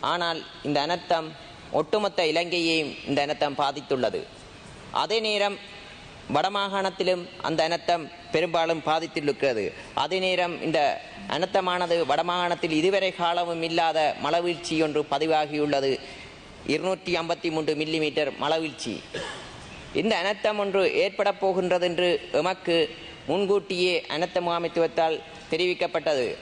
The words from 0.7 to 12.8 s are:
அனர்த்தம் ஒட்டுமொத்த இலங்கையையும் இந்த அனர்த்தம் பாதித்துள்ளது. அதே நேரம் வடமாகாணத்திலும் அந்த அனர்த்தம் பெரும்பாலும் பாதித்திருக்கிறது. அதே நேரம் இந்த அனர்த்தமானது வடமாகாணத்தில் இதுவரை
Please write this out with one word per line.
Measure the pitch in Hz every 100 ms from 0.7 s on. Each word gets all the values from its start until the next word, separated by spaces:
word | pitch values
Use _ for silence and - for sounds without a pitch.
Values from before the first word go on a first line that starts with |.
| 143 147
அனர்த்தம் | 175 - 170 160 156 - - - -
ஒட்டுமொத்த | 156 214 208 - 165
இலங்கையையும் | 156 175 175 165 160 147 - -
இந்த | 139 139
அனர்த்தம் | 147 147 139
பாதித்துள்ளது. | 143 143 135 135 117 - - - - - - - - -
அதே | 143 220 220
நேரம் | 208 202 196 - - - - - - - 143
வடமாகாணத்திலும் | 180 202 202 196 190 185 180 180 175 - -
அந்த | 160 160
அனர்த்தம் | 165 - 170 143 - -
பெரும்பாலும் | 156 175 170 165 165 151
பாதித்திருக்கிறது. | 160 160 165 147 139 139 113 92 - - -
அதே | 147 190 185
நேரம் | 180 175 165 -
இந்த | 160 143 - - - - 139
அனர்த்தமானது | 180 202 185 180 175 170 151
வடமாகாணத்தில் | 151 175 175 175 170 170
இதுவரை | 156